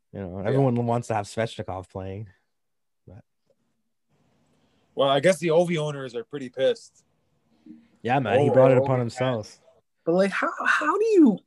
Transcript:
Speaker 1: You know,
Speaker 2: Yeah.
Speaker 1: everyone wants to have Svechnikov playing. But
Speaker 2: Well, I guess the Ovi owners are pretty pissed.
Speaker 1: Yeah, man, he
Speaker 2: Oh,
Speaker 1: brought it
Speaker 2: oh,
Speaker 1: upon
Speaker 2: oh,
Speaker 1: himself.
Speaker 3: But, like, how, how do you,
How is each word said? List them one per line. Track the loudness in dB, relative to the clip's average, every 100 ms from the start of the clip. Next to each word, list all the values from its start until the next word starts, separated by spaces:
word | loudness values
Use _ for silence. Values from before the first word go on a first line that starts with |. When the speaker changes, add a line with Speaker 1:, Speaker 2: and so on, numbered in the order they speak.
| _
Speaker 1:
You | -12
know, | -10 -6
Speaker 2:
Yeah. | -4
Speaker 1:
everyone | 0 0 0 -2
wants | -4 -4
to |
have | -6 -6
Svechnikov | -6 -6 -8 -12 -12 -12
playing. | -12 -12 -12 -14 _ _ _ _ _ _ _ -20
But | -20 _ _ _ _ _ _ _ _ _ _ _ _ _ _ _ _ _
Speaker 2:
Well, | -2 0
I | 2
guess | 2 0
the | 2
Ovi | 2 2 -2
owners | -4 -8 -10
are | -12
pretty | -10 -12 -10
pissed. | 0 0 0 -8 _ _ _ _ _ _ _ -20 -20 _ _
Speaker 1:
Yeah, | -2 -2
man, | 2 2
he | 4
Speaker 2:
Oh, |
Speaker 1:
brought | 6 6
it | 6
Speaker 2:
oh, |
Speaker 1:
upon | 2 0
Speaker 2:
oh, |
Speaker 1:
himself. | -2 -4 -4 -4 -8 -18 _ _ _ _
Speaker 3:
But, | -2
like, | 0 0
how, | -2 -6 -4
how | -2 0 0 0
do |
you, | 2 6 6 4